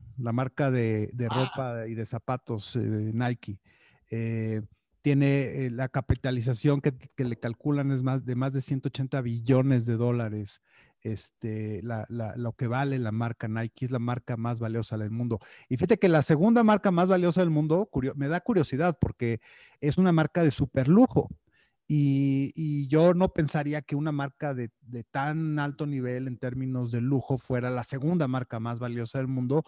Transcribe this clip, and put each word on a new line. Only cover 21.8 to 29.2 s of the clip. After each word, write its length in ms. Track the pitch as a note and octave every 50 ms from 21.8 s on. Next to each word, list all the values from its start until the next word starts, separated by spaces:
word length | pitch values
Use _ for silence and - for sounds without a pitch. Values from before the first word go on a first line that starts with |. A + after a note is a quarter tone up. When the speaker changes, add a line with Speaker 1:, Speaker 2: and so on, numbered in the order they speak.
| _ -
Speaker 1:
Y, 640 | D3+ D3+ C#3+ C#3 C#3 C#3 C#3 C#3 C3+ C3+ C#3 C3+ -
y 320 | - D#3+ D3+ D3 D3 C#3 C3
yo 260 | C#3 D#3 E3 F3 F3+
no 180 | F3 F#3 F3+ -
pensaría 500 | - D#3 C#3+ - D#3+ C#3+ D3 D3 D3+ C#3+
que 120 | - D3+
una 160 | C#3+ D3+ D#3+
marca 440 | D3 C#3+ C#3 C#3+ - _ - D3 C#3
de, 160 | B2 A#2+ A2 - _
de 220 | _ A2+ A#2+ A#2+ A2
tan 560 | - - C#3 C3+ D3 D3+ D#3+ D#3+ D#3 D3+ D3+
alto 260 | C#3+ C#3+ C#3+ - D#3
nivel 420 | D3 C#3+ C3+ B2+ B2 B2 B2+ C3 C3+
en 120 | B2 A2
términos 500 | - B2+ B2 C3 C3 C3 C3 B2+ B2 A#2
de 100 | A#2+ A#2+
lujo 360 | A#2 C3 C#3+ C3 - - C3+ B2
fuera 320 | - - B2+ B2 A#2+ B2
la 140 | B2+ B2 A#2
segunda 440 | - - C3 B2+ D#3 F3+ F3 D#3 C3
marca 320 | B2+ C3 A2+ - - A2+
más 200 | A2+ A#2 A#2+ A#2
valiosa 400 | B2 A#2+ A#2 A#2+ A#2 A2+ -
del 80 | C#3